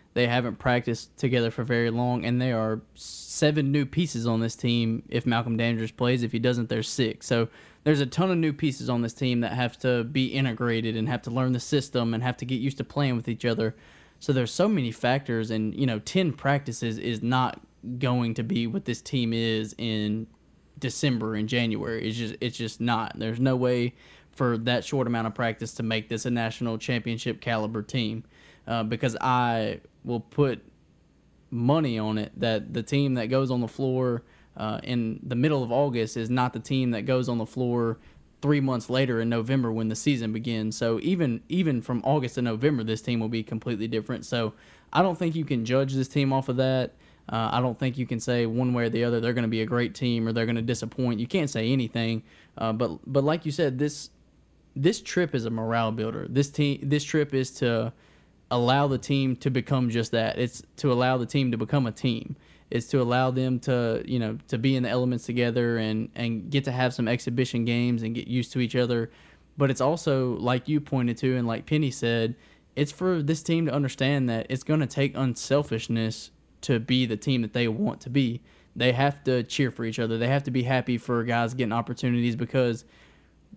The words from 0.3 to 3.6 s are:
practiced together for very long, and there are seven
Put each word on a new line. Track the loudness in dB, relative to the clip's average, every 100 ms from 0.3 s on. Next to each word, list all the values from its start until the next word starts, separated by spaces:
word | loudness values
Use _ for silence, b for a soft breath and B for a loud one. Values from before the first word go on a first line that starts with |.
| 2 0 -2
practiced | 2 2 0 -4 -8 -4
together | 0 2 2
for | -2
very | 0 2 2
long, | 0 0 0
and | 0 0
there | 0 0
are | 0 -4 -8
seven | -16 -14 -12 -10 2 2 4